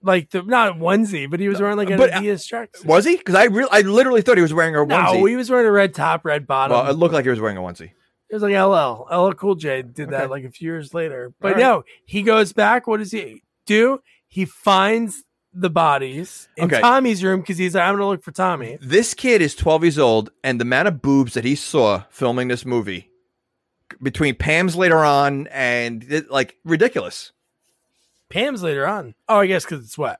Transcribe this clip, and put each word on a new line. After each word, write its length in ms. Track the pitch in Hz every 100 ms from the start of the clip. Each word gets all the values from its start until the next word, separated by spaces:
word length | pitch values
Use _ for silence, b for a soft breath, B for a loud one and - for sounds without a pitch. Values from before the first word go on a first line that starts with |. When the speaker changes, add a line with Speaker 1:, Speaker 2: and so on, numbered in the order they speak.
Speaker 1:
Like, 280 | 190 185 151
the, 120 | 190
not 320 | 180 247 220
onesie, 560 | 170 165 202 220 180 139
but 80 | 170
he 100 | 196
was 120 | 202
wearing, 160 | 202 208
like, 120 | 196
an 100 | 190
Speaker 2:
But, 140 | 254
uh, 80 | 185
Speaker 1:
Adidas 300 | 202 196 -
tracksuit. 340 | 233 233 -
Speaker 2:
Was 200 | 151 165
he? 120 | 226 349
'Cause 200 | - 185
I 80 |
re-, 240 | 240 202 269
I 120 | 202
literally 400 | 196 208 262 240
thought 140 | 202 226
he 60 |
was 100 | 165
wearing 220 | 160 165
a 100 | 151
Speaker 1:
No, 120 | 147 190
Speaker 2:
onesie. 320 | 175 185 196
Speaker 1:
he 60 | 247
was 120 | 240
wearing 160 | 254 226
a 20 |
red 240 | 202 196
top, 300 | 156 147 160
red 200 | 165 151 135
bottom. 280 | 135 135 123
Speaker 2:
Well, 140 | 131
it 40 |
looked 200 | 151 170
like 100 | 156
he 60 | 131
was 80 | 120
wearing 160 | 107 98
a 40 |
onesie. 320 | 90 90 82 _ _ _ _
Speaker 1:
It 60 |
was 80 | 214
like 120 | 208
L 200 | 202 190
L. 320 | 190 139 113 127
L 180 | 170 185
L 60 |
Cool 200 | 185 196
J 280 | 185 156 131
did 280 | 123 120 143
that, 120 | 135
Speaker 2:
Okay. 40 | 135
Speaker 1:
like, 120 | 139
a 60 | 131
few 180 | - 165
years 240 | 165 143
later. 400 | 165 160 135 123 _
But 60 | 196
Speaker 2:
All 60 |
right. 60 | 196
Speaker 1:
no, 240 | 262 202 - b
he 180 | _ 202
goes 300 | 208 220 202
back. 360 | - 208 240 240
What 80 | 214
does 140 | 208
he 320 | 220 147 110 _ _ -
do? 340 | 208 240 269 _ _ _
He 180 | - 190
finds 760 | - - 190 196 226 226 180 - _ _
the 160 | 185 180
bodies 760 | 165 160 139 135 135 185 - - -
in 80 |
Speaker 2:
Okay. 160 | 175 147
Speaker 1:
Tommy's 420 | 240 262 262 208
room 180 | 185 190
'cause 120 | 180 175
he's 200 | 185 180
like, 80 |
"I'm 100 | 175
gonna 140 | 202 202
look 160 | 190
for 80 | -
Tommy." 460 | 147 185 165 113 139
Speaker 2:
This 320 | 135 170 233
kid 260 | - 254 226
is 120 | 156
twelve 300 | - - 156
years 120 | 170 147
old, 320 | 131 110 107 _
and 160 | 135 123
the 20 |
amount 260 | 120 127 190
of 120 | 156
boobs 340 | 139 139 127
that 100 | 123
he 100 | 120
saw 480 | 143 - 156 110 98 95
filming 380 | - 127 123 127
this 180 | 120 131
movie 460 | 120 104 92 - _ _ _ _ _ _ _ _ -
between 320 | 131 - 151
Pam's 400 | 123 - 156 185 170
later 220 | 180 160
on 480 | 151 143 143 139 147
and 580 | 135 127 120 120 117 123
it, 180 | 151 151
like, 260 | 135 127 -
ridiculous. 680 | 165 165 233 196 90 - - _ _ _ _ _ _ _ _ _ _
Speaker 1:
Pam's 340 | 180 262 254
later 240 | 175 139 143
on. 280 | 208 135 - -
Oh, 100 | 220
I 80 | 196
guess 180 | 185
'cause 140 | - 151
it's 120 | 110 -
wet. 220 | 135 92